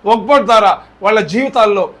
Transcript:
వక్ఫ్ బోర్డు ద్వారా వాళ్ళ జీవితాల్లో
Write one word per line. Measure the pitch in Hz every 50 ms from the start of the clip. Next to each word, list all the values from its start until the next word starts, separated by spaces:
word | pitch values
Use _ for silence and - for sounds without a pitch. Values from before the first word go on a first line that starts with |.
| -
వక్ఫ్ | 202 226 226 190
బోర్డు | 233 285 277 214
ద్వారా | 202 233 220 208 190 - - - _ _ _ 190
వాళ్ళ | 202 214 220
జీవితాల్లో | 196 147 175 233 269 269 269 254 220 208 202 196 175 151 - -